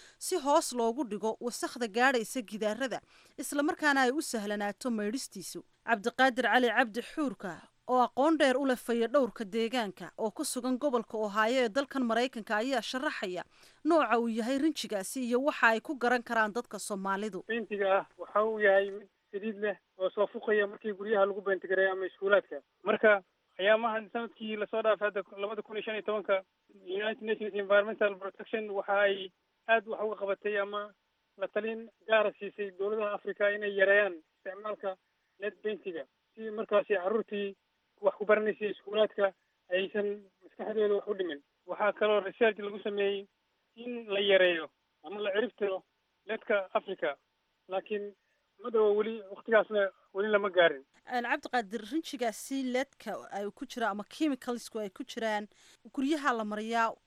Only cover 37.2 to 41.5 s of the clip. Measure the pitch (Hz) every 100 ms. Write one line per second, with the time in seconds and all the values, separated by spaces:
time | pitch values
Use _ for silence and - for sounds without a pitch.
37.2 | - 202 202 196 _ _ _ _ 196 -
38.2 | 190 214 214 196 208 - 196 214 208 -
39.2 | 196 - _ _ - 180 196 214 208 208
40.2 | 196 _ 175 - 190 220 208 202 - 202
41.2 | 180 143 _